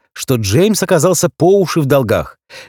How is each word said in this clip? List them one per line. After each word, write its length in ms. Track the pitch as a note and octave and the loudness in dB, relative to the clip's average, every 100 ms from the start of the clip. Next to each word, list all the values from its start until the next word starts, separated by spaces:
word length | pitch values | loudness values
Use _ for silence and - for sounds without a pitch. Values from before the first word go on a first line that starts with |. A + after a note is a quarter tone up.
| _ | _
что 220 | - - B2 | -12 -4 -2
Джеймс 460 | G2+ A#2 G3+ G3 | 0 2 2 0
оказался 460 | F#3+ E3+ E3+ F3 E3+ | 0 0 2 0 -2
по 320 | - E3+ G3 | 0 2 2
уши 220 | F3 F3 | 2 -2
в 20 | |
долгах. 540 | C#3 C#3 A2+ G2 D2 - _ - | 0 0 2 -2 -4 -14 _ -20